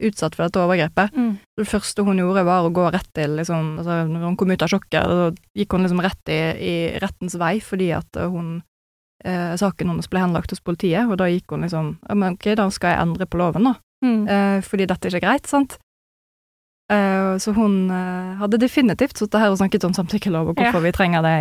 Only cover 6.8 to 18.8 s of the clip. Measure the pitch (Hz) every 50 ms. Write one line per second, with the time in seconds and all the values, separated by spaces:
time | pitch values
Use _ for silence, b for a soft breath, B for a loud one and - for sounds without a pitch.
6.8 | 165 165 - - 190 190 - - - 180 - 175 175 165 190 220 - - 202 185
7.8 | 190 170 160 - 160 - - - 170 175 185 170 170 165 165 170 - - _ _
8.8 | _ _ _ _ _ _ _ _ - 175 180 175 175 170 170 175 202 190 170 -
9.8 | - 180 165 165 165 - - 185 185 180 170 156 - - 196 - - 175 175 -
10.8 | - 185 160 190 240 240 196 185 190 175 175 185 - - 151 151 160 175 170 160
11.8 | 160 151 160 - - - 208 208 196 185 180 - - 208 214 226 202 190 196 -
12.8 | - 175 - - 170 170 165 180 185 - - 170 180 170 - 156 226 262 - -
13.8 | _ _ _ _ 262 254 226 220 208 214 202 202 202 196 196 196 190 - - 196
14.8 | 190 185 185 - - 185 180 175 - 190 254 285 - - - 285 277 262 - -
15.8 | _ _ _ _ _ _ _ _ _ _ _ _ _ _ _ _ _ _ _ _
16.8 | _ - 208 208 196 196 190 190 190 190 190 190 - 220 202 226 220 202 196 190
17.8 | 185 185 185 185 180 185 180 180 185 185 185 196 208 208 220 220 247 254 - 311